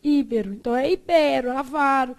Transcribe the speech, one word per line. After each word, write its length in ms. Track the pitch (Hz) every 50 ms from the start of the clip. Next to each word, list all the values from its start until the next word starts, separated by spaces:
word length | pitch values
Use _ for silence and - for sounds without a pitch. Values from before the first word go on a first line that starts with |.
Íbero. 500 | _ 294 294 285 269 220 233 226 208 190
Então, 220 | 202 208 - 247 233
é 160 | 247 262 294
ibero, 600 | 370 381 - - 349 330 311 294 277 262 254 247 247
avaro. 600 | 262 277 254 269 311 285 277 269 269 262 247 254